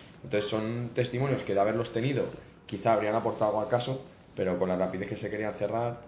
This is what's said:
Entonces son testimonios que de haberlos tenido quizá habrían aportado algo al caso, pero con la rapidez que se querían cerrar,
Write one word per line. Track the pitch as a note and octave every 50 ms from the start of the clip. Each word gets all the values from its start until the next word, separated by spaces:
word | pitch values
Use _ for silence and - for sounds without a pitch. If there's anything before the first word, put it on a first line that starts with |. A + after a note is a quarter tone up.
| - - - - -
Entonces | - - G#2 G#2 -
son | A2+ A2 A2 A2+ A#2 A#2+ A#2+ A#2 -
testimonios | C#3 A#2+ - - B2 C3+ C#3 B2+ - -
que | - G2
de | G2
haberlos | G2 G#2+ A2 A#2 A#2 - -
tenido | A#2 A#2+ C3+ C#3 A#2 F#2+ - - - - - - - -
quizá | - G#2+ G2+ - A#2+ A2+
habrían | G#2+ G#2+ G#2 G#2+
aportado | - - A2+ G2+ - A2 G#2+
algo | G2+ G#2+
al | G#2+ -
caso, | B2 A#2+ - C3+ C3 - - - - - - - -
pero | - G2 F#2 F2+ F2
con | F#2
la | F#2 F#2
rapidez | F2+ F#2 F2+ - F#2 G2+
que | G2+ G#2+
se | G2+ A2 G2+
querían | G#2+ G#2+ G#2+ G#2+ G2+
cerrar, | - G#2 G#2 A2 A2+ A#2+ A#2+ A#2+ - -